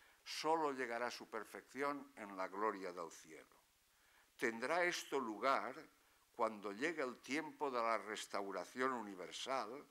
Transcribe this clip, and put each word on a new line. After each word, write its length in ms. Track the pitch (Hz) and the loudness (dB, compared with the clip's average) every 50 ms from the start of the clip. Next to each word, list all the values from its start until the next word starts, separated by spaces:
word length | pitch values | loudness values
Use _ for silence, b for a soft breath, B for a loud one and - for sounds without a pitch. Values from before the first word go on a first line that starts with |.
| B B B B B | B B B B B
solo 500 | - - - - 156 160 165 156 147 139 | -10 -8 -2 2 4 4 4 4 2 2
llegará 340 | 131 131 117 117 117 123 117 | 0 -2 0 0 0 0 -2
a 40 | |
su 160 | - - 117 - | -2 -4 -10 -6
perfección 880 | - 113 104 - - 101 92 - - 127 143 143 143 143 127 - - - | -6 -6 -6 -6 -10 -12 -12 -10 -4 -2 0 0 0 -2 -6 -12 -12 -12
en 200 | 110 101 101 92 | -10 -8 -4 -4
la 100 | 95 92 | -4 -2
gloria 460 | 92 98 107 110 104 95 95 92 87 | 0 2 2 2 2 2 -4 -6 -4
del 160 | 90 85 82 | -4 -6 -8
cielo. 480 | - - - 82 80 73 64 - - - _ _ _ _ b b b b b b b b b b b - | -8 -14 -16 -16 -16 -16 -16 -18 -20 -20 _ _ _ _ b b b b b b b b b b b 2
Tendrá 460 | - 120 113 113 117 127 160 175 175 | 2 2 2 2 0 2 4 4 4
esto 360 | 175 165 - - - - 139 | 4 2 0 -4 0 0 0
lugar 560 | 127 113 107 101 110 131 135 113 98 113 139 156 147 - - b b b b b b b | 0 0 -2 2 4 4 6 6 4 0 -6 -8 -14 -16 -20 b b b b b b b
cuando 400 | _ - 117 113 110 104 95 107 | _ 2 2 2 2 0 -2 -4
llegue 300 | 101 104 127 165 170 156 | -2 2 0 0 2 2
el 160 | 143 127 120 - | 0 -2 -2 -6
tiempo 540 | - - 127 151 156 156 139 - 151 139 | -4 0 0 0 0 0 -4 -2 -2 0
de 80 | 127 120 | 2 4
la 180 | 117 117 113 107 | 4 4 4 4
restauración 960 | 95 104 107 98 - - - 101 101 98 95 92 87 - - 123 127 131 131 | 2 -2 -4 -4 -4 -2 -2 -2 -2 0 -2 -4 -4 -4 -2 2 2 2 2
universal 920 | 120 110 104 98 90 90 82 82 - - 123 131 135 113 104 120 143 139 - | 0 -2 -4 -6 -6 -8 -8 -6 -6 -2 0 0 0 0 -2 -6 -10 -12 -14